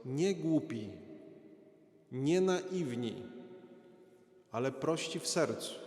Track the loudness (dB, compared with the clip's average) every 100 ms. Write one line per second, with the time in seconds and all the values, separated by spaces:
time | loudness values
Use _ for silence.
0 | -4 2 2 2 4 2 2 -6 -6 -10
1 | -14 -16 -16 -20 -20 -20 -20 -20 -20 -20
2 | _ 0 4 6 6 4 0 0 0 0
3 | -2 -4 -10 -12 -14 -16 -18 -20 -20 -20
4 | -20 -20 -20 -20 _ -2 -2 0 0 0
5 | -2 -4 0 2 2 0 -6 -10